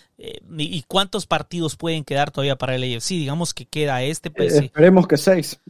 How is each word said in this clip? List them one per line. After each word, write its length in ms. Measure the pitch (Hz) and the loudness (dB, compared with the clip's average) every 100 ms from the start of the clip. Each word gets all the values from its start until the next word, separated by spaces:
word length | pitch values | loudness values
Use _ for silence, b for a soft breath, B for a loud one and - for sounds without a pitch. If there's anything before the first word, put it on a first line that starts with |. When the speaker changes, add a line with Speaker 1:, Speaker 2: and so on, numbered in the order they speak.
| b _ | b _
Speaker 1:
Eh, 200 | - - - 160 | -18 -18 -14 -8
y, 180 | 151 175 | -8 -8
¿y 60 | |
cuántos 420 | - 185 196 208 - | -4 -2 -2 -4 -4
partidos 500 | 160 - 175 160 - | -4 -4 -4 -4 -4
pueden 280 | 165 160 | -6 -4
quedar 260 | 143 139 143 | -4 -2 -2
todavía 260 | 143 139 135 | -2 -4 -2
para 200 | 127 127 | -4 -4
el 80 | |
A 20 | 127 | -4
F 160 | 117 | -6
C? 140 | - 180 | -6 -4
Digamos 400 | 135 151 170 - | -4 -4 -6 -8
que 100 | 123 | -10
queda 380 | 151 147 127 | -4 -2 -2
este, 260 | 131 160 165 | -4 -6 -8
pues, 240 | 147 180 | -4 2
Speaker 2:
Eh, 60 | 156 | 2
Speaker 1:
sí. 60 | 135 | 2
Speaker 2:
esperemos 420 | - 170 190 175 | 6 8 8 6
que 100 | 143 | 2
seis, 420 | - 185 147 - | 4 2 0 -10